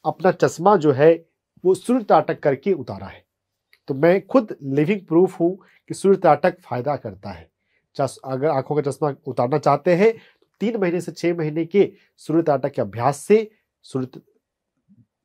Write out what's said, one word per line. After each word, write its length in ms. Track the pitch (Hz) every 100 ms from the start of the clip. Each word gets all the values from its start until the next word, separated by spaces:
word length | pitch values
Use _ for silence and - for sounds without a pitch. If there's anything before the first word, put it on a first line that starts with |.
अपना 280 | 156 - 185
चश्मा 440 | 180 143 - 180 208
जो 160 | 147
है 320 | 131 156 165 - _ _ _
वो 100 | 175
सूर्य 300 | 185 - 254
त्राटक 360 | 202 175 147 151
करके 320 | 151 135 202
उतारा 340 | 175 120 98 95
है, 180 | - _ _ _ _ _ _ -
तो 60 |
मैं 320 | 135 165 190 190
खुद 300 | 262 214 -
लिविंग 380 | 139 135 156 208
प्रूफ 400 | 180 160 185 -
हूँ 180 | 170 190 _ _ _
कि 60 |
सूर्य 220 | - 190 190
त्राटक 440 | 180 147 185 175
फायदा 360 | - 127 123 139
करता 340 | 113 95 101
है। 200 | 90 82 _ _ _ _ -
चस-, 220 | 135 -
अगर 240 | 131 131 147
आंखों 280 | 135 127 147
का 140 | 143
चश्मा 240 | 131 151 135 -
उतारना 320 | 127 123 151
चाहते 360 | 151 143 -
हैं 180 | 170 220
तो 340 | 220 - _ _ _
तीन 160 | 202 233
महीने 240 | 185 175
से 120 | 175
छह 220 | 165 170
महीने 300 | 170 156 151
के 280 | 165 202 170 - _ _
सूर्य 260 | - 160
त्राटक 300 | 165 139 139
के 100 | 135
अभ्यास 340 | 107 101 123 139
से 340 | - 214 214 _ _ _
सूर्य 240 | - 135 127
त-, 160 | - - _ _ _ _ _ _ _ _ _